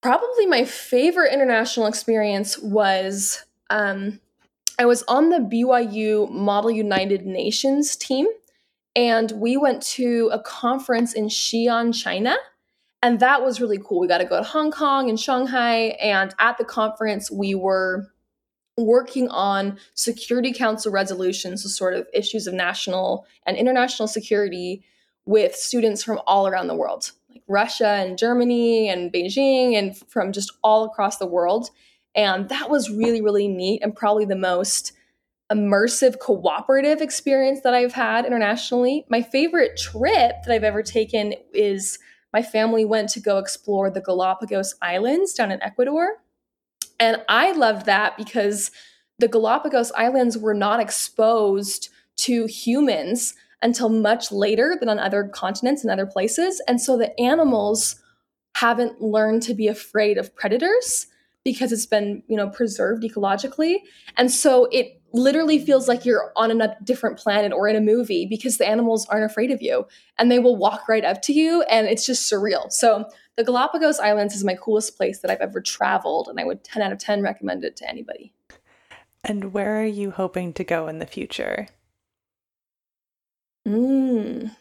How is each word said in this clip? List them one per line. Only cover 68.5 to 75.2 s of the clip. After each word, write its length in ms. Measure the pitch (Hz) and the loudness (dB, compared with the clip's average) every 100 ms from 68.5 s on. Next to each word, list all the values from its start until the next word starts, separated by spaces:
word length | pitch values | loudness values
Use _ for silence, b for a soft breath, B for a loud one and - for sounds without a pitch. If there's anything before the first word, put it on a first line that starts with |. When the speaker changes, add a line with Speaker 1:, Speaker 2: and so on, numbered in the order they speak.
| 220 | 0
Speaker 1:
the 80 | 185 | 0
animals 380 | 214 233 226 - | 2 2 0 0
aren't 220 | 208 214 | -2 -2
afraid 220 | 220 247 | -2 -2
of 100 | 269 | -2
you 260 | - - - b b - | -2 -2 -2 b b 0
and 140 | 240 | 4
they 80 | 247 | 6
will 160 | 247 226 | 6 4
walk 320 | 202 214 - | 2 -2 -2
right 160 | 220 | 0
up 180 | 170 202 | 0 -2
to 100 | - | 0
you. 300 | 294 320 339 | 2 4 2
And 240 | - 226 214 | 2 2 2
it's 180 | 220 - | 0 -2
just 260 | 247 - | -2 -2
surreal. 400 | 208 208 175 - | -2 0 -2 -2
So 380 | - 233 214 220 B B - | 2 2 2 -2 B B -4
the 80 | |
Galapagos 560 | 233 247 269 330 302 302 | 0 0 0 2 0 2
Islands 360 | 208 208 208 208 | 2 2 0 -2
is 80 | |
my 100 | 196 | -4
coolest 420 | 185 - 214 220 - | -4 0 0 0 -4
place 260 | 190 196 | -4 -4